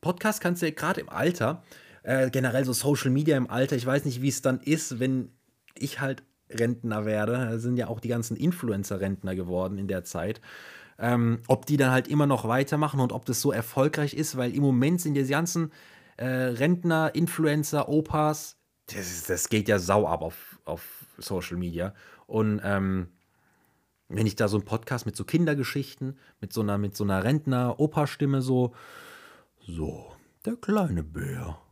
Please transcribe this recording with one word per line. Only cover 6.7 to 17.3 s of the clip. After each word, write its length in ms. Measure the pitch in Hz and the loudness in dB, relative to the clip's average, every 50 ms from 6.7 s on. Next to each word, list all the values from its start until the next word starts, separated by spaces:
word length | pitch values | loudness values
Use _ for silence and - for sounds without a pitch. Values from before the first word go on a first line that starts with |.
| 123 117 - 117 107 107 104 | 0 -2 -4 -4 -2 -2 0
werde. 280 | 107 107 107 107 107 120 | 0 0 0 2 0 0
Da 260 | 127 131 113 113 113 | 0 0 -2 -2 -2
sind 180 | 113 123 123 123 | 0 0 0 0
ja 100 | 117 - | 0 -2
auch 120 | 117 107 | -4 -6
die 80 | - 113 | -2 -2
ganzen 280 | 120 117 113 - 117 | -2 -2 -2 -4 -4
Influencer-Rentner 1000 | - 127 170 175 - - 117 104 98 98 - 104 95 98 98 98 92 - 95 92 | 0 0 0 0 0 -2 -2 -2 -2 -2 -4 -4 -2 -2 -2 -2 -2 -4 -4 -4
geworden 420 | 92 90 87 90 90 92 95 101 98 | -4 -2 -2 0 0 0 0 -2 -4
in 100 | 98 98 | -4 -2
der 160 | 98 92 87 | -4 -4 -4
Zeit. 380 | - - 87 82 98 110 - - - - - - - - - - - _ - | -6 -6 -4 -4 -4 -6 -6 -10 -20 -20 -18 -18 -18 -20 -20 -20 -20 _ -4
Ähm, 440 | 110 120 120 120 117 117 113 113 - - | 0 2 2 4 4 2 0 0 2 2
ob 180 | 131 131 - | 2 2 2
die 120 | - 147 139 | 0 2 4
dann 140 | 135 131 | 4 4
halt 160 | 127 127 127 - | 4 2 2 2
immer 200 | 147 147 147 143 | 2 2 4 4
noch 200 | 135 113 110 110 | 2 2 2 0
weitermachen 520 | 117 131 139 135 - 147 151 147 143 135 | 2 2 2 2 2 0 0 0 2 0
und 140 | 127 123 110 | 0 0 0
ob 120 | 120 - | -4 -4
das 160 | - 123 - | -4 -4 0
so 100 | - 143 | 0 0
erfolgreich 600 | 120 107 113 - - - 135 151 - - 147 143 - | 0 0 -2 -2 2 2 2 2 2 0 -2 -2 -2
ist, 220 | 139 156 - - | -2 -4 -2 -2
weil 180 | 131 123 123 - | -2 -2 0 0
im 80 | 135 | 2
Moment 380 | 143 139 131 120 127 147 175 175 | 4 4 6 6 4 4 2 2
sind 160 | 175 160 147 | 0 0 2
ja 80 | 139 135 | 2 2
die 60 | 131 | 2
ganzen, 420 | 139 147 165 170 - 170 165 151 - - - - - - - - _ - | 2 0 0 0 0 -2 -2 -2 -6 -14 -20 -20 -20 -20 -20 -20 _ -6
äh, 80 | 120 | -4
Rentner, 840 | 127 127 127 127 127 120 113 135 160 180 175 175 175 160 160 160 156 - | -2 -2 0 0 0 0 2 4 4 4 4 2 2 2 4 2 2 2
Influencer, 720 | - 170 165 | 2 0 0